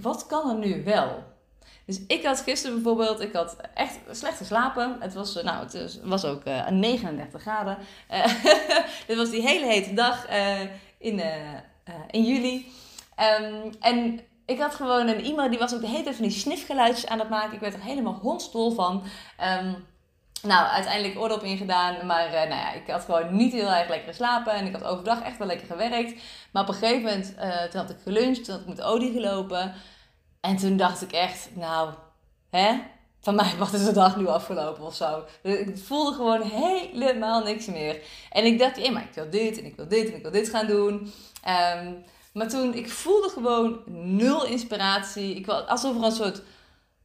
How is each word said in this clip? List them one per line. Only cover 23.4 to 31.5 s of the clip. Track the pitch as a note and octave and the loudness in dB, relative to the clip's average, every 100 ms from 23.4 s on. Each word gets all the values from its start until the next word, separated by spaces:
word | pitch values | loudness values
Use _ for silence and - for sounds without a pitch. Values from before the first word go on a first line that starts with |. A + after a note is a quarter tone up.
| B3 | 4
heel | B3 G3+ | 4 2
erg | F3+ E3+ | 2 2
lekker | D#3+ D#3 | -2 -6
geslapen. | E3 A#3+ A#3+ A#3 | -2 0 0 0
En | G#3 F#3+ | -2 -2
ik | |
had | F#3+ | -4
overdag | - F3+ F#3 A#3 | -4 -4 0 -2
echt | A3+ A#3+ | -2 -6
wel | G3 | -4
lekker | F3 - | -6 -6
gewerkt. | E3+ A3+ A#3 A#3 - - - - | -4 -2 0 -4 -6 -16 -20 -6
Maar | G3 | -2
op | G3 | -2
een | |
gegeven | F#3+ A3+ B3 | 0 2 2
moment, | A3+ G3 F#3+ | 0 -2 -4
eh, | - F#3+ F3 | -6 -4 -4
toen | F3 F#3+ | -4 -4
had | F#3 | -6
ik | F#3 | -8
geluncht. | - G#3 B3+ B3+ | -2 2 2 2
Toen | - | -4
had | F#3 | -10
ik | F#3 | -10
met | - | -4
Odie | - A3+ B3+ | 0 2 2
gelopen... | A#3+ G#3 G3 F#3+ F3+ F#3+ F#3 - - _ _ _ _ | 0 0 -2 -2 -4 -4 -6 -18 -20 _ _ _ _
En | F3+ F#3+ | 0 2
toen | F#3+ F#3+ | 4 4
dacht | F3+ F3 | 4 2
ik | - | -2
echt, | D#3+ F#3 - - | 0 0 -2 -12